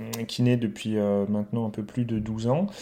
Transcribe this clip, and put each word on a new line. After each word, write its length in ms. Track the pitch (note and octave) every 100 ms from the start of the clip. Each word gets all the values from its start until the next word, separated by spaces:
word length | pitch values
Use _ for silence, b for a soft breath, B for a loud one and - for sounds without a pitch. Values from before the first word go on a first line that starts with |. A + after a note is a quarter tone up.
| A2 A2+ A2+
kiné 280 | - B2 B2
depuis, 420 | A2+ G2+ A2 G#2+
euh, 280 | G2+ G2+ G2
maintenant 380 | G#2 G#2 A#2 A2
un 60 |
peu 120 | G#2
plus 220 | G#2 - A#2+
de 140 | A2+
douze 280 | G#2+ A2 A2+
ans. 200 | C#3+ G3+ B